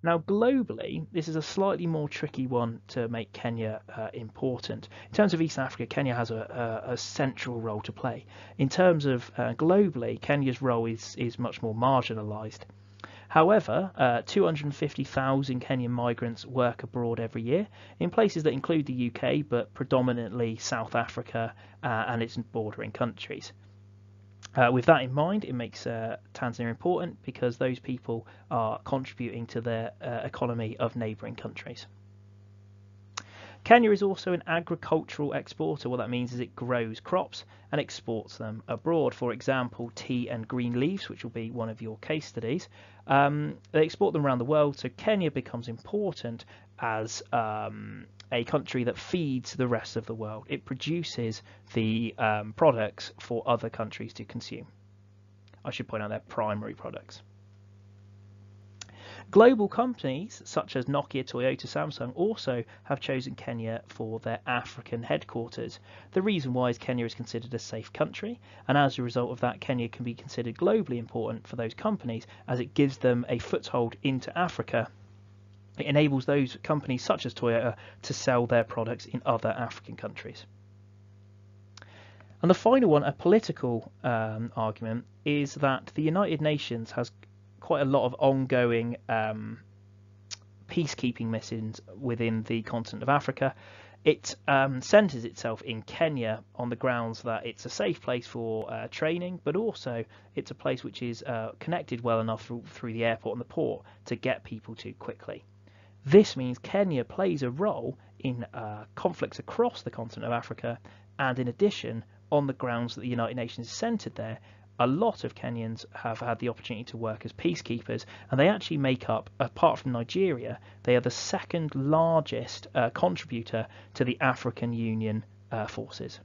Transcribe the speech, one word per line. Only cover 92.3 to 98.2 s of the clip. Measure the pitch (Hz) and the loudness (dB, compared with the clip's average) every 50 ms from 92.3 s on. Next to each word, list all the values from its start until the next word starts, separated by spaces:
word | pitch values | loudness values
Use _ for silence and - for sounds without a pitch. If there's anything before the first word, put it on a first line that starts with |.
| 113 110 110 | 0 0 -2
the | - 113 113 107 | -2 -2 -4 -2
continent | - - 117 113 - - 104 120 | -4 -4 -6 -6 -6 -8 -6 0
of | 123 | 2
Africa. | 139 143 - - 139 - 135 135 - - - - - - - - - - - | 2 2 2 0 -2 0 0 -2 -2 -4 -18 -20 -20 -20 -20 -20 -20 0 4
It, | 151 117 - - - - - - - | 4 4 4 0 -10 -10 -8 0 2
um, | 143 135 135 139 135 127 127 | 4 4 4 4 0 -4 0
centres | - - 202 214 190 - 123 113 | 8 8 8 8 8 0 -4 -8
itself | 117 - - - 120 113 104 - | -8 -10 -6 -4 -4 -4 -4 -6
in | 113 120 110 - | -8 -8 -8 -8
Kenya | - - - 170 160 151 135 117 110 107 110 104 - _ | -10 -2 0 0 2 2 0 -2 -2 -2 -4 -6 -16 _
on | - 123 120 | -6 -4 -4
the | 120 | -4
grounds | 117 - 131 123 120 117 113 113 - - | -2 0 0 0 0 -2 -4 -6 -6 -6
that | 120 113 113 - | -4 -4 -4 -4
it's | 120 113 - - | -6 -10 -10 -12
a | 165 | -12
safe | - - 190 196 165 - - | -4 -2 -2 -2 -2 -2 -2
place | - 127 123 | -4 -4 -4